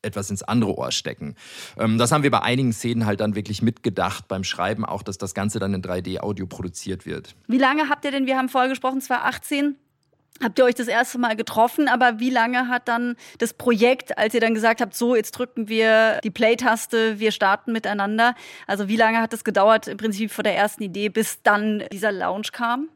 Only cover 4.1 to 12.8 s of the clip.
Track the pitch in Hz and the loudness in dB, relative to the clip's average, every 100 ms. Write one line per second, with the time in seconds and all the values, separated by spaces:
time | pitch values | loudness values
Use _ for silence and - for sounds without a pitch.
4.1 | - - 95 92 - 90 107 110 95 - | -2 -8 -6 -4 -4 -2 -2 -4 -6 -8
5.1 | 95 98 - 101 104 98 98 92 90 90 | -8 -8 -4 -4 -2 -2 -4 -4 -6 -4
6.1 | 92 - 98 92 - 90 - - 90 80 | -6 -4 -6 -8 -8 -10 -10 -10 -8 -8
7.1 | 82 - - - 247 262 294 294 294 294 | -10 -12 -20 -2 2 2 2 0 -2 -2
8.1 | 277 262 262 262 262 254 262 254 269 262 | -2 0 0 0 0 0 0 -4 -4 -4
9.1 | 254 - 254 - 285 285 277 _ _ _ | -2 -2 -4 -6 -2 -2 -4 _ _ _
10.1 | _ _ - 247 190 254 240 240 226 254 | _ _ -6 -4 4 4 4 0 0 0
11.1 | 247 240 220 226 220 240 - 285 247 247 | 0 -2 -2 -2 2 2 4 2 4 4
12.1 | 220 247 254 233 247 247 247 | 2 0 2 2 0 0 -2